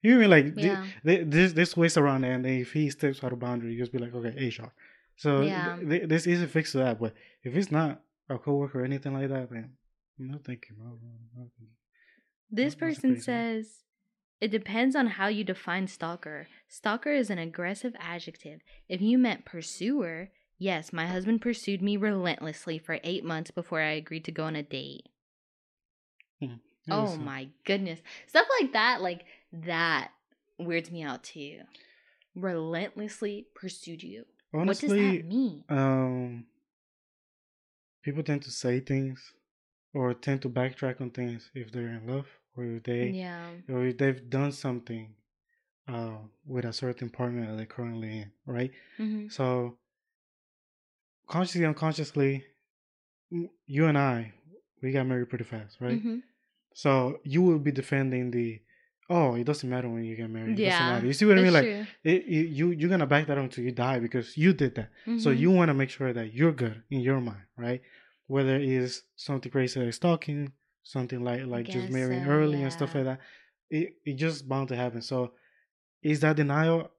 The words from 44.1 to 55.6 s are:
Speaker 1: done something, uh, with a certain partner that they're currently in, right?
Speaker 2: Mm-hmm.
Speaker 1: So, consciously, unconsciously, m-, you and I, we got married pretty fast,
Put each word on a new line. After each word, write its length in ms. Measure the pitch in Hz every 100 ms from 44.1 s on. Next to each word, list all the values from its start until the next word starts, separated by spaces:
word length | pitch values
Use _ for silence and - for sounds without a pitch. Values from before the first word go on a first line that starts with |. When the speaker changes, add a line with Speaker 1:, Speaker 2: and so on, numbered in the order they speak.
| 127 123
Speaker 1:
done 220 | 135 143
something, 600 | 139 139 123 117 113 110 107 _ _ _ _ _ _ -
uh, 300 | 120 117 107 107 _ 147
with 180 | 127
a 80 | 117
certain 380 | 110 127 120 120
partner 360 | - 123 120 113
that 100 | 110
they're 100 | 110
currently 520 | - 120 117 110 107
in, 120 | 104 _ -
right? 240 | 120 131 - - -
Speaker 2:
Mm-hmm. 300 | 220 214 208
Speaker 1:
So, 500 | - 131 127 123 123 _ _ _ _ _ _ _ _ _ _ _ _ _ _ -
consciously, 360 | 160 180 175
unconsciously, 800 | 160 151 160 156 147 - 139 139 135 _ _ _ _ _ _ _ _
m-, 180 | 170 170 _ -
you 200 | 139 160
and 100 | 147
I, 340 | 139 120 113 - _ 185 _ _
we 100 | 131
got 140 | 135 127
married 220 | 127 120
pretty 160 | -
fast, 320 | 117 113